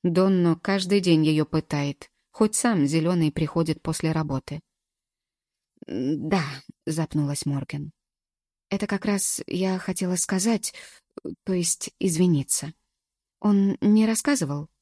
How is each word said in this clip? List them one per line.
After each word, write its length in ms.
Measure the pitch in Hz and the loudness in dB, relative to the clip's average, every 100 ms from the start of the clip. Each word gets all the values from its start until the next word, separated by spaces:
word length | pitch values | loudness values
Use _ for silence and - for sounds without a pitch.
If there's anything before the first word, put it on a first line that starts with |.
"Донно 560 | 180 170 190 190 170 165 | 2 2 4 4 4 2
каждый 380 | - 196 180 202 | 0 -2 2 2
день 260 | 180 160 156 | 4 4 4
её 200 | 156 151 | 2 0
пытает, 640 | 160 - 147 143 139 - _ _ | -2 -2 -4 -2 -6 -16 _ _
хоть 240 | - 214 214 | 0 0 2
сам 300 | - 196 143 | 0 2 2
зелёный 460 | 160 160 180 156 | 2 2 2 0
приходит 500 | - 156 170 160 160 | 0 -2 0 -2 -2
после 300 | - 160 160 | -4 -2 -2
работы". 480 | 160 151 135 - 147 _ _ _ _ _ _ _ _ _ _ _ _ - | -2 -2 -6 -6 -14 _ _ _ _ _ _ _ _ _ _ _ _ -10
"Да", 580 | 98 127 151 151 190 143 135 - - - | -6 -4 -4 -2 -2 -2 -10 -18 -14 -6
запнулась 600 | 160 160 156 147 143 - | -4 -2 -2 -2 -2 -2
Морген. 480 | 139 131 143 147 _ _ _ _ _ _ _ _ | -4 -4 -10 -10 _ _ _ _ _ _ _ _
"Это 180 | 196 208 | -6 -4
как 180 | 196 208 | -2 -2
раз 360 | 202 - - - | -2 -2 -6 -6
я 320 | 175 190 185 | -4 -2 -2
хотела 380 | - 185 180 180 | -4 -4 -2 -2
сказать, 560 | - 190 208 220 - - - - _ - - - | 0 0 2 0 -2 -10 -20 -20 _ -16 -14 -12
то 100 | - | -4
есть 380 | 180 165 - - _ | -2 0 -4 -6 _
извиниться. 760 | 190 160 180 151 135 - 143 - _ _ _ _ _ _ | -2 2 4 4 2 -4 -4 -14 _ _ _ _ _ _
Он 380 | 208 202 196 - | 2 4 2 2
не 240 | 208 214 220 | 4 4 4
рассказывал? 640 | 220 - 277 143 143 156 _ | 2 0 0 -2 -6 -8 _